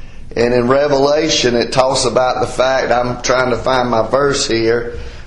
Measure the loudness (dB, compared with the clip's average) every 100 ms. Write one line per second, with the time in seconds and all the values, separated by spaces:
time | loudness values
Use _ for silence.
0 | -14 -14 -10 -2 2 2 2 2 2 2
1 | 2 2 0 0 0 0 0 0 2 0
2 | 0 2 0 0 -4 0 0 2 0 0
3 | 0 -4 -2 0 0 0 0 0 0 0
4 | 0 0 0 0 -2 0 0 0 -2 -8
5 | -12 -14